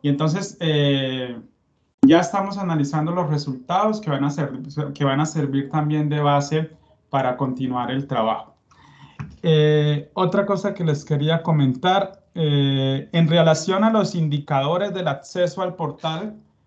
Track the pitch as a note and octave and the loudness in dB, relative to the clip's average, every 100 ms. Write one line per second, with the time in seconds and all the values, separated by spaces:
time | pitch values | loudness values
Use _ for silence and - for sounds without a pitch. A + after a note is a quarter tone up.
0 | D3 C#3 D#3 F3 - - D#3+ D3+ C#3+ C#3 | -2 0 0 -2 -4 -4 -2 2 2 0
1 | C3 C3 B2 A#2 - _ _ _ _ _ | -2 -4 -8 -10 -16 _ _ _ _ _
2 | C3+ E3 F3+ G3 G3 G3+ F3+ D#3+ C#3 D#3 | 6 6 4 0 -2 -4 -2 0 0 0
3 | D#3 F3 D#3+ D3 C#3 B2+ - F3+ G#3+ G#3 | -2 -2 0 -2 -2 -8 -2 0 0 0
4 | - C#3 C#3+ C#3+ C3+ - - - C#3+ - | -2 -2 -2 -2 -4 -6 -8 -6 -6 -2
5 | C#3+ C3+ D#3 D#3+ C#3 C3+ C#3 D#3 D3+ D3+ | 0 2 0 -2 -2 -2 -2 -2 0 0
6 | D3+ D3 C#3+ C#3+ C#3+ D#3 D#3+ - _ _ | 0 0 2 2 2 -2 -4 -8 _ _
7 | _ C3+ C3 B2+ C3 B2+ B2+ B2 A#2+ C3 | _ -2 -2 -2 -4 -4 -4 -4 -4 -4
8 | C#3 B2 A2 A2+ - _ _ _ - - | -4 -2 0 -2 -6 _ _ _ -20 -20
9 | - - - - E3+ D#3 D3+ D3+ D3+ D3 | -20 -16 -16 -4 2 4 4 4 2 0
10 | - - F3+ G#3 G3+ G3 G3+ - E3 D3 | -4 -2 0 2 0 -2 -2 -2 -2 -2
11 | - D3 D3+ E3 E3 D#3 C3+ B2 F#3 G3 | -2 -2 0 0 2 2 2 2 2 2
12 | F#3+ - _ F3+ D#3 C#3+ C#3 C3+ C3+ C3+ | 0 -8 _ -4 0 0 0 0 0 -2
13 | - E3 E3 E3+ D#3+ D#3 - F#3+ A3 A3 | -2 2 4 4 4 2 0 2 2 2
14 | G3 F3 D#3 D3 C#3+ C#3 C#3 F3 G3+ F#3 | 0 0 -2 -2 -2 0 0 0 -2 -4
15 | E3+ C3+ - F3+ F3 G3 F3+ F3 D#3 - | -4 -6 -6 -2 -2 -2 -6 -4 -8 -6
16 | D#3+ D#3+ G#3+ - - _ | -6 -6 -8 -12 -20 _